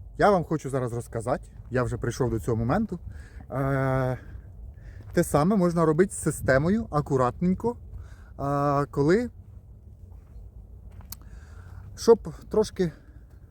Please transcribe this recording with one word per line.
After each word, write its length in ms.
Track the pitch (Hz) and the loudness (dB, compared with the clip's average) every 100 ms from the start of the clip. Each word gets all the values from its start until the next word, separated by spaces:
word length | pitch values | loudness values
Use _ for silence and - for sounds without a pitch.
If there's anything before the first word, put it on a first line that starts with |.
| - - | -10 4
я 140 | 185 | 6
вам 120 | 190 | 6
хочу 260 | 151 156 135 | 2 -2 -2
зараз 240 | 131 123 | -2 -2
розказати, 500 | 117 - 117 113 151 - - - | -4 -6 -4 -2 -2 -4 -16 -2
я 120 | 123 | 0
вже 140 | 120 117 | 0 0
прийшов 320 | 117 - 123 | -2 0 0
до 100 | 113 | 0
цього 180 | - 110 | 0 0
моменту, 420 | 117 185 226 175 - - - - - | 2 2 0 -6 -10 -14 -16 -18 -8
е, 640 | 131 135 135 135 131 127 123 - - - - - - - - - | -4 0 0 2 2 0 -2 -8 -16 -16 -16 -16 -16 -16 -16 -2
те 100 | 180 | 0
саме 320 | 160 147 170 214 | 2 4 4 4
можна 300 | 175 170 160 | 4 4 4
робити 280 | 156 196 | 4 2
з 40 | - | 0
системою 720 | 160 - - 131 160 220 226 | -4 0 4 4 4 0 0
акуратненько, 880 | 147 - 135 123 - 180 190 233 240 - - - - - - | -2 2 2 2 2 0 0 -2 -4 -10 -14 -14 -16 -16 -6
е, 460 | 139 143 143 143 143 | -2 2 2 2 2
коли, 380 | 143 143 202 240 - - - - - - - - - - - - - - - - - - - - - - - - - - - | 2 4 4 2 -6 -18 -20 -20 -20 -20 -20 -20 -20 -20 -18 -18 -18 -20 -18 -18 -18 -16 -16 -16 -20 -18 -18 -18 -18 -16 2
щоб 380 | - 226 165 - - | 6 6 4 -12 -2
трошки 420 | 208 208 - 175 - - - - - - | 0 0 0 -2 -4 -16 -20 -20 -20 -20